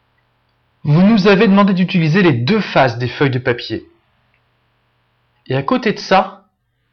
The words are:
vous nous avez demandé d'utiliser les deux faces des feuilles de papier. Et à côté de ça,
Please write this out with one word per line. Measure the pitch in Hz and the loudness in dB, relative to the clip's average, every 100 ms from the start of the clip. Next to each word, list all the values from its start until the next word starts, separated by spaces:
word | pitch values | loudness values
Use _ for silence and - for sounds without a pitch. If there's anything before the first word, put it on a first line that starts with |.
| _ _ _ _ _ _ _ _ | _ _ _ _ _ _ _ _
vous | 151 151 | -2 2
nous | 196 226 196 | 4 4 4
avez | 190 226 | 2 4
demandé | 196 202 | 4 2
d'utiliser | 180 180 180 160 180 | 0 -2 0 0 2
les | 175 | 2
deux | 120 123 214 | 0 0 -2
faces | - 165 131 117 | -2 0 0 -2
des | 123 | -8
feuilles | - 143 | -2 -2
de | 123 | -2
papier. | 127 120 - 110 - _ _ _ _ _ _ _ _ _ _ _ _ _ _ _ - | -4 -6 -6 -12 -12 _ _ _ _ _ _ _ _ _ _ _ _ _ _ _ -8
Et | |
à | 131 | -6
côté | 139 254 226 | -2 -2 -2
de | 190 | -6
ça, | - 190 - - _ _ _ _ _ | 0 0 0 -8 _ _ _ _ _